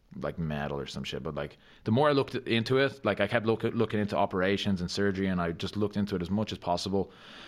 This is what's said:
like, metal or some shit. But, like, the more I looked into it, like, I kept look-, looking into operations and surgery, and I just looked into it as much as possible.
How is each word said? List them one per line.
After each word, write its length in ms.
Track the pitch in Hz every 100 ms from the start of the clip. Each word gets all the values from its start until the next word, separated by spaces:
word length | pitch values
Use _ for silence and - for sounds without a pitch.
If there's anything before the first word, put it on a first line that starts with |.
| - -
like, 180 | 73 80
metal 400 | 80 73 71 69
or 80 | 67
some 160 | 69
shit. 220 | 67 69
But, 100 | 73
like, 240 | 71 73 - - -
the 80 | -
more 180 | 117 147
I 40 |
looked 240 | 139 135 -
into 420 | - 113 113 131
it, 260 | 135 135
like, 160 | 107 98
I 60 | 101
kept 180 | 120 110
look-, 180 | 110
looking 340 | 113 117 107 107
into 180 | 101 -
operations 640 | 98 95 92 98 104 92
and 80 | 87
surgery, 380 | - 101 95 98
and 140 | 90
I 100 | 85
just 260 | 85 95 101
looked 200 | 104 104
into 180 | 101
it 80 | 92
as 80 | 87
much 220 | 104 104
as 60 | 95
possible. 520 | 87 87 98 98 90 - - -